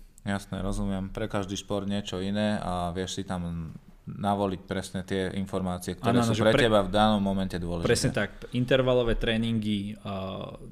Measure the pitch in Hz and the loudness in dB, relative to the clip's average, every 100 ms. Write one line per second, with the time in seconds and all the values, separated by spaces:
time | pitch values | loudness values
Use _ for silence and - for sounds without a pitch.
0 | - - 104 98 - 95 95 98 101 95 | -20 -12 -6 -4 -4 -6 -4 -2 -2 -2
1 | 95 - 107 104 95 98 - 101 98 101 | -4 -6 -4 -2 -2 -6 -4 -4 -2 -4
2 | 98 92 95 104 107 104 87 90 87 87 | -4 -4 -2 0 0 0 -2 -2 -2 -2
3 | 92 - 92 92 85 85 80 - - - | -4 -4 -4 -4 -4 -6 -6 -10 -18 -20
4 | - - 101 101 101 92 - 95 92 95 | -14 -4 -2 2 0 -2 -6 -6 -4 -8
5 | 92 95 92 98 95 95 92 90 92 85 | -4 -2 -2 -2 -4 -2 -2 -4 -6 -4
6 | 113 120 117 110 110 123 120 107 92 104 | 2 4 4 4 6 6 6 6 4 4
7 | 107 104 98 98 92 90 85 85 85 117 | 6 6 2 0 -2 -2 -4 -2 2 2
8 | 135 - 101 - - 123 123 135 127 123 | 2 0 -4 -6 -6 -4 2 4 6 4
9 | 117 107 117 113 113 113 107 104 101 107 | 4 2 2 0 0 0 0 0 -2 -8
10 | 107 95 95 98 101 - 107 | -8 -6 -6 -8 -10 -12 -12